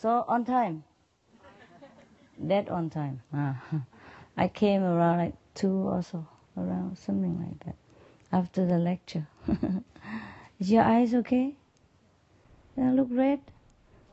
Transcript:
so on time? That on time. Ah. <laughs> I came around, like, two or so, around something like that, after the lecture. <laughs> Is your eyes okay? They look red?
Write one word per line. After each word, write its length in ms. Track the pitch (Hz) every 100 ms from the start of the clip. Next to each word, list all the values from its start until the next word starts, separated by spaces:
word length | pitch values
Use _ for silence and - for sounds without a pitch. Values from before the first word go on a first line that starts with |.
so 240 | 220 240 -
on 160 | 240
time? 400 | 233 254 214 156 - _ _ _ _ _ - - - - - - - _ _ -
That 300 | 151 196 -
on 220 | 180 165
time. 320 | 156 143 131 -
Ah. 220 | 143 143 131 - 156 123 -
<laughs> 400 | - - - -
I 120 | 185
came 340 | - 208 196
around, 360 | 185 170 170 170
like, 160 | 170 - _ -
two 320 | 196 190 196
or 160 | 185
so, 240 | 175 170 160 - _ 190
around 400 | 180 185 185 185
something 420 | - 196 185 175
like 240 | 170 - 170
that, 100 | - _ - - _ -
after 320 | 180 180 - 180
the 120 | 175
lecture. 480 | 170 180 - 165 151 - -
<laughs> 1120 | 185 - 185 - - 208 220 214 - - -
Is 100 | 185
your 140 | 220
eyes 320 | 220 226 240 240
okay? 400 | 208 254 262 294 _ _ _ _ _ _ _ _ _ - - 269
They 80 |
look 240 | 254 254 254
red? 300 | 240 269 285 - - _ _ _ - -